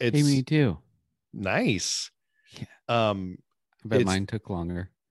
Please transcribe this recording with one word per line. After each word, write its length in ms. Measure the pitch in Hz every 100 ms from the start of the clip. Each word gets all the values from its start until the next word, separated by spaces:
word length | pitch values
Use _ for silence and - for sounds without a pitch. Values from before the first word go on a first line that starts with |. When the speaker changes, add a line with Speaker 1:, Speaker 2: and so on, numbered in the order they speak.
Speaker 1:
it's 120 | 120
Speaker 2:
Hey, 100 | 143
me 200 | 147 139
too. 360 | 127 156 131 78 - _ _ _ _
Speaker 1:
nice. 800 | - 98 120 233 95 - - - _ _ _ _
Speaker 2:
Yeah. 140 | - - - -
Speaker 1:
Um, 500 | 117 110 101 92 90 _ _ _ _
Speaker 2:
I 40 | 107
bet 140 | 113
Speaker 1:
it's 0 |
Speaker 2:
mine 240 | 95 95 98
took 240 | 110 -
longer. 400 | 92 85 87 92 _ _